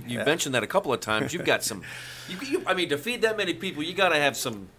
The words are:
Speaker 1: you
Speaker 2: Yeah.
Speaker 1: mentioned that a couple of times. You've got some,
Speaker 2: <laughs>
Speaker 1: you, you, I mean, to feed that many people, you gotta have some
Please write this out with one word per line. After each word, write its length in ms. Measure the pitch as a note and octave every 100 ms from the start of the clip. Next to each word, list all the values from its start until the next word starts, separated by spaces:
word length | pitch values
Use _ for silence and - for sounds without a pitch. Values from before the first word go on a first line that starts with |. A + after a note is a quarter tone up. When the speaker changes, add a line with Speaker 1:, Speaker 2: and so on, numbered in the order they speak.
| A#2
Speaker 1:
you 140 | A#2+
Speaker 2:
Yeah. 40 |
Speaker 1:
mentioned 300 | A2 D#3+ D3+
that 80 | B2+
a 40 | G#2
couple 280 | F#3 F3
of 60 | A#2+
times. 340 | - A2 B2+
You've 100 | D#3
got 180 | - B2
some, 200 | - G#2 - - -
Speaker 2:
<laughs> 220 | - -
Speaker 1:
you, 80 | - C4+
you, 140 | C#4 -
I 60 |
mean, 160 | F#3 E3
to 80 | C#3+
feed 240 | A3+ A#3+
that 160 | A3 G#3+
many 160 | F#3
people, 300 | E3 F#3+ D3
you 100 | D#3+
gotta 240 | F#3 F#3+ D3+
have 180 | C#3+ A#2+
some 300 | C3+ G#2+ F#2